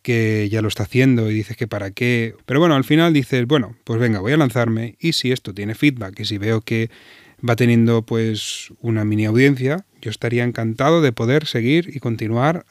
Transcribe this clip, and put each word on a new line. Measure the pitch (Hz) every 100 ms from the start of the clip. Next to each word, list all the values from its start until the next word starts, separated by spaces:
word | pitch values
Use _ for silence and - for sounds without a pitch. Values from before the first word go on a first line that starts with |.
que | - 120 110 107 104
ya | 110
lo | 107
está | -
haciendo | 101 123 135 123 110
y |
dices | 107 104 107
que | 110
para | 104 98
qué. | 98 123 120 113 - -
Pero | 131
bueno, | 170 143
al |
final | - 151 170
dices, | 151 127 131 120
"Bueno, | 147 104 117
pues | - 113
venga, | 120 104
voy | 98
a | 156
lanzarme | 139 117 113 113 113 -
y | 165
si | 156 127
esto | 127 -
tiene | 98 104
feedback | 110 147 123 98 -
y |
si | 107 104
veo | 104 113
que | - 113 113 - - - - _ 120
va | 113
teniendo, | 123 117 113 117
pues, | 113 113 113 107 - - - -
una | 120 113
mini | 107 107 110
audiencia, | 113 139 131 127 165 - _
yo | -
estaría | 107 117 120
encantado | 120 120 113 113 139 170
de | 147
poder | 117 117 143 151
seguir | 127 113 160 170
y | 131
continuar | 123 113 110 117 139 175 -